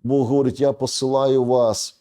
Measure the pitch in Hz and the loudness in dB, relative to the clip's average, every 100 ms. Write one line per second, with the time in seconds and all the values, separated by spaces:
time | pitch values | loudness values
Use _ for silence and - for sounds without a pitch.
0 | 113 139 120 143 127 - 139 - 123 - | 0 0 2 0 0 0 -2 -2 -6 -4
1 | 131 135 135 131 120 127 117 104 - _ | -2 0 2 0 2 2 2 0 -8 _